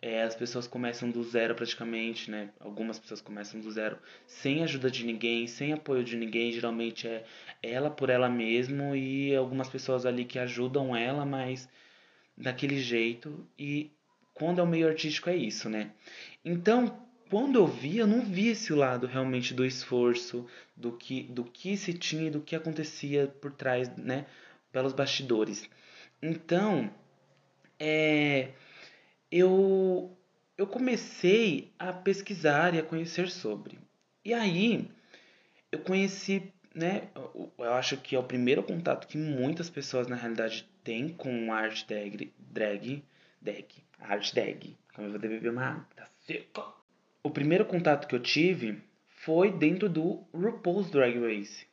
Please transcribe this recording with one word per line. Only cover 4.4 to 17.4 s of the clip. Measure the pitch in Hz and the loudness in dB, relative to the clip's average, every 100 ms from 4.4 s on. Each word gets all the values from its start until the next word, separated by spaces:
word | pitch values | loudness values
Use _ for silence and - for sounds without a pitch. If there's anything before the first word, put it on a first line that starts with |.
| 139 147 | -2 0
ajuda | 165 139 127 | 0 0 -2
de | 123 117 | -2 -4
ninguém, | 113 117 117 120 | -2 0 0 -2
sem | - 143 | -4 -4
apoio | 151 151 131 | -4 0 -2
de | 120 117 | 0 -4
ninguém. | 117 113 117 | -2 0 0
Geralmente | 117 117 113 117 113 120 | -2 -4 -2 -4 -4 -8
é | 113 113 - - - | -8 -10 -20 -20 -12
ela | 117 123 147 | -6 -2 -2
por | 147 131 | -2 2
ela | 127 123 | 4 4
mesmo | 120 113 117 127 139 139 139 | 2 2 2 2 -2 0 -2
e | 131 135 139 | -2 -2 2
algumas | 135 127 131 131 | 2 2 -2 -4
pessoas | 135 131 131 | -6 -2 0
ali | 123 123 | 0 -2
que | 123 131 | -4 -4
ajudam | 123 120 127 135 131 120 | -4 -2 0 0 0 0
ela, | 117 143 | 0 -2
mas | 147 135 127 131 131 _ - - - _ _ - | -2 -2 -4 -6 -10 _ -20 -20 -20 _ _ -8
daquele | 127 127 143 139 | -6 -2 0 0
jeito. | 123 120 113 117 156 147 - _ | 0 2 2 -2 -10 -14 -16 _
E | 143 147 151 _ _ _ _ | -6 -4 -6 _ _ _ _
quando | - 160 180 | -4 0 2
é | |
o | 175 | 4
meio | 165 160 | 4 4
artístico | 156 156 151 - | 2 -2 -2 -2
é | 180 | 0
isso, | 113 104 117 | -2 -4 -4
né? | 107 107 - - - - - | -4 -6 -10 -20 -18 -18 -14
Então, | - 175 175 233 240 - - _ _ | -4 0 4 4 4 -2 -18 _ _
quando | 202 | 0